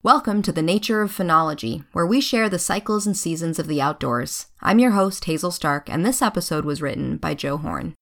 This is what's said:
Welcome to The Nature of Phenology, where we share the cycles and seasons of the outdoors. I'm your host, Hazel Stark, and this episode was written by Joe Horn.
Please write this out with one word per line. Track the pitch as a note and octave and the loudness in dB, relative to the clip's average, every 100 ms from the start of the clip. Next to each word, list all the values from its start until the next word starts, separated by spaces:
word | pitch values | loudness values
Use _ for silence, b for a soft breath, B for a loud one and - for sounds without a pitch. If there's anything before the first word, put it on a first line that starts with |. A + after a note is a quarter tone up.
Welcome | G#3+ C#4+ A3 G#3 | 6 4 4 0
to | G3 | 0
The | E3 | 0
Nature | D#3+ G3+ G#3 G#3+ | 2 2 2 0
of | G#3 G3+ | 0 -2
Phenology, | F3+ D#3+ D#3+ D3 A2+ D3+ - | 4 4 4 -2 -6 -6 -6
where | - E3+ | -2 2
we | B3 | 2
share | C#4 A#3 A3 | 2 0 0
the | F3+ | 0
cycles | - G3 G#3 G#3+ G3+ | -2 -2 -2 -2 0
and | F#3 | -2
seasons | E3+ E3 E3 D#3+ | -2 -2 -2 -4
of | D#3 | -2
the | D3 | 0
outdoors. | C#3 D3+ C3+ A#2+ C#3+ - - - | 0 -2 -2 -2 -2 -8 -12 -4
I'm | - G#3 | 2 6
your | B3 | 6
host, | G3+ G3 F#3+ - | 4 2 0 -4
Hazel | D#3+ F3+ | -2 -2
Stark, | F3 D#3 C#3+ - | -2 -2 -2 -2
and | D3+ | -2
this | G3 C4 | 0 2
episode | A3+ F3+ F3 D#3 D3 | 0 0 -2 -4 -2
was | C#3+ | -4
written | C#3+ - C3 D3+ | -4 -4 -4 -4
by | D#3+ D3 | -4 -4
Joe | C#3+ D3 | -4 -4
Horn. | D#3 D#3 D#3 - | -6 -6 -8 -12